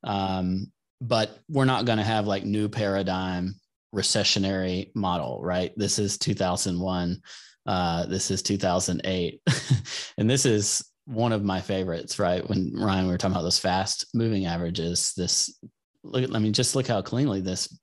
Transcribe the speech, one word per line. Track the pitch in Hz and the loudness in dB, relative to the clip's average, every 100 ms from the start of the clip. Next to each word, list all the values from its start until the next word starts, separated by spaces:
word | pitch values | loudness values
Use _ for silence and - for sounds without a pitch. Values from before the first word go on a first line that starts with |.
Um, | - 101 95 92 92 92 98 _ _ _ | -2 0 2 0 0 -2 -4 _ _ _
but | 120 117 110 - _ | 0 2 2 -4 _
we're | 143 135 | 2 4
not | 127 | 4
gonna | 120 110 | 2 2
have, | 104 110 104 | 2 2 0
like, | 98 | 0
new | 98 104 104 | 0 0 0
paradigm | 104 104 98 95 92 92 90 90 101 _ _ _ | 0 0 0 0 -2 -2 -2 -4 -6 _ _ _
recessionary | 104 92 113 98 - 95 95 92 92 101 | -2 0 2 2 2 2 0 0 -2 -4
model, | - 98 90 67 58 | -2 0 0 -2 -4
right? | 76 90 92 - | -2 -2 -2 -2
This | 101 - | -2 0
is | 101 - | 0 -2
two | - | -2
thousand | 101 92 90 - 87 | 0 0 0 -2 -2
one. | 92 90 87 92 - - - _ | 0 0 -2 -4 -8 -20 -20 _
Uh, | - 95 87 85 87 | -4 0 0 0 -2
this | 95 - | -2 -2
is | 95 | -2
two | - 98 | 0 0
thousand | 95 90 90 87 | 2 2 0 -2
eight. | - 92 87 - - | -2 -2 -2 -2 -2
<laughs> | 135 - 123 - - - - | -2 2 0 0 -10 -10 0
And | 110 | 2
this | 135 131 | 4 4
is | 107 101 - - _ | 4 2 -2 -4 _
one | - 113 117 | -8 0 2
of | 110 | 2
my | 101 95 | 2 0
favorites, | 95 95 92 82 - - | 0 -2 0 -4 -6 0
right? | 92 90 - | 2 2 0
When, | 95 90 | 0 0
Ryan, | - 104 95 | 0 0 2
we | 92 | 2
were | 90 | 2
talking | 95 | 2
about | 95 | 0
those | 85 - | 0 0
fast | 92 90 98 - - | 2 0 0 -4 -4
moving | 117 113 104 92 | 0 2 2 0
averages, | 85 87 87 82 87 - - | -2 -2 -2 -2 0 -2 -2
this, | 87 - - - 123 _ _ _ | -2 0 -2 -6 -20 _ _ _
look | - 127 | -6 -2
at, | 127 | -2
I | 113 | 0
mean, | 110 | 2
just | 104 123 | 2 2
look | 135 127 | 0 0
how | 110 | 0
cleanly | 92 117 143 98 | 0 0 0 0
this | 95 92 - - | -2 -4 -6 -10